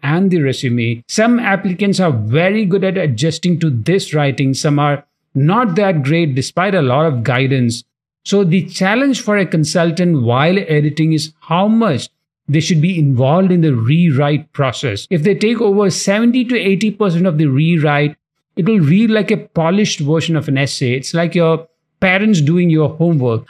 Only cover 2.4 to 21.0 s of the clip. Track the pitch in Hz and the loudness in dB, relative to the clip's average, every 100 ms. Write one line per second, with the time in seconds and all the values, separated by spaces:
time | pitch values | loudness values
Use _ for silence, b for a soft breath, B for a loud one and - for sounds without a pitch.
2.4 | 185 214 196 196 190 190 156 110 160 156 | 0 0 0 0 0 -2 -2 -2 -2 -2
3.4 | 180 160 160 120 107 190 190 156 143 127 | -2 0 0 -2 0 -2 -2 -2 0 0
4.4 | 135 131 156 147 147 139 - _ _ 135 | -2 0 0 0 0 -2 -8 _ _ -2
5.4 | 147 220 240 165 196 160 131 165 165 131 | 0 2 0 0 0 0 0 0 0 -2
6.4 | - - 196 190 131 135 160 123 113 123 | -4 -2 -2 0 0 0 0 -2 -2 0
7.4 | 135 135 120 117 - _ _ _ - 196 | 0 0 0 -2 -10 _ _ _ -2 0
8.4 | 185 185 - - 190 233 277 240 - 208 | 2 0 -2 -2 -2 0 0 -2 -2 -2
9.4 | 180 165 151 180 170 160 175 151 113 123 | 0 0 0 0 0 0 0 0 0 0
10.4 | 160 196 170 151 147 147 160 156 156 _ | 2 0 0 0 0 0 0 0 -4 _
11.4 | - 170 208 226 220 123 - _ _ _ | -4 0 2 2 0 -2 -6 _ _ _
12.4 | - 151 156 165 170 170 143 127 131 170 | -2 0 2 2 2 2 0 2 2 2
13.4 | 190 180 160 120 113 165 175 127 143 151 | 2 2 2 2 2 2 2 2 0 -2
14.4 | - - 131 - 135 101 - 175 190 196 | -4 -4 -4 -2 -4 -6 -4 -2 0 0
15.4 | 208 233 220 202 196 - - 208 240 254 | 0 0 0 2 0 -2 -2 0 2 0
16.4 | 240 233 190 190 214 208 208 170 185 151 | 0 -2 0 0 0 -2 -2 0 0 0
17.4 | 151 131 160 170 151 147 147 - _ _ | 0 2 2 2 0 0 -2 -4 _ _
18.4 | _ - 180 214 143 190 226 220 196 185 | _ -4 0 2 4 4 2 0 0 -4
19.4 | - 170 160 196 208 - 143 160 165 160 | -4 -2 0 2 0 -2 -2 0 0 -2
20.4 | 156 135 139 - 127 131 | -2 -2 -2 -2 -2 -2